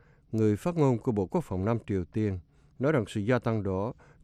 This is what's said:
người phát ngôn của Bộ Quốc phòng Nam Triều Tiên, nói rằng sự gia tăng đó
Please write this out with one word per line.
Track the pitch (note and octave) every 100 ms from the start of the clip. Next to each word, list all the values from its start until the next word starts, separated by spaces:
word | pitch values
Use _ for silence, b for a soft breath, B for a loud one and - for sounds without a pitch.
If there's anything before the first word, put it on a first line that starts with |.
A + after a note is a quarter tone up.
| - _ _
người | A2 A2 G#2
phát | F3 E3+
ngôn | C#3 A#2
của | -
Bộ | G#2 F2+
Quốc | F3+
phòng | - F#2
Nam | G2 A#2 -
Triều | G2
Tiên, | F2 A2 G#2 F#2 - _ _ -
nói | C3
rằng | D3+ G2+
sự | A2
gia | G2+ B2
tăng | A#2 A2
đó | G2 F#2+ G#2+ - b b